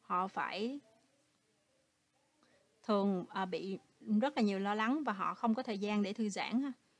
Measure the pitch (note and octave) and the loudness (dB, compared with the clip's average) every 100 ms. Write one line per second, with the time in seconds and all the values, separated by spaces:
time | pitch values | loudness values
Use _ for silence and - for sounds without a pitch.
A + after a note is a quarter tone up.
0 | _ F3+ F#3+ F#3+ - F3+ A3 C#4+ - _ | _ 0 0 -2 -4 -2 -4 -6 -12 _
1 | _ _ _ _ _ _ _ _ _ _ | _ _ _ _ _ _ _ _ _ _
2 | _ _ _ _ _ _ _ _ - G3+ | _ _ _ _ _ _ _ _ 0 2
3 | G3+ F#3+ F3 G3+ F#3 E3+ F3+ F#3+ _ _ | 4 2 -2 -4 -4 -4 -4 -8 _ _
4 | A3+ G#3+ B3+ D4 G#3+ G3 G3 G#3 A3 C#4+ | 0 2 4 2 2 2 0 0 2 0
5 | C4+ G3 E3+ F3 A#3 A3+ B3+ G#3 G#3 G#3 | 0 -2 -2 0 0 0 0 -4 0 0
6 | G3 G#3+ G#3+ F#3+ C#3+ A3+ C#4 B3+ _ _ | 0 0 -2 -2 0 0 0 -6 _ _